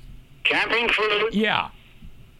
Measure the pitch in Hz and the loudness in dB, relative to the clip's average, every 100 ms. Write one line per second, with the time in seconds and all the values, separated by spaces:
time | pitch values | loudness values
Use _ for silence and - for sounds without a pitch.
0 | - - - - - 170 - 233 233 - | -18 -18 -20 -4 0 2 2 2 2 2
1 | 214 208 214 180 214 151 80 - - - | 2 2 2 2 2 2 -2 -8 -20 -20
2 | - - - | -18 -18 -20